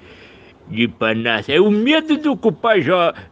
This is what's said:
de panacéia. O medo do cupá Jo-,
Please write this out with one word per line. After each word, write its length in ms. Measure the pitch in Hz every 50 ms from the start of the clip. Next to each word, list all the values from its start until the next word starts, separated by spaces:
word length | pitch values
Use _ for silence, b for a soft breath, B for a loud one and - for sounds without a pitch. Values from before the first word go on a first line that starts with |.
| B B B B B B B B B B B B -
de 200 | - 104 110 120
panacéia. 760 | 117 - - 113 110 110 113 113 120 113 107 - - 143 170
O 100 | 196 214
medo 460 | 208 208 226 269 311 320 320 311 302
do 180 | 285 302 294 262
cupá 440 | 185 - 220 156 - - 233 214 190
Jo-, 340 | 135 139 185 180 170 160 - B B B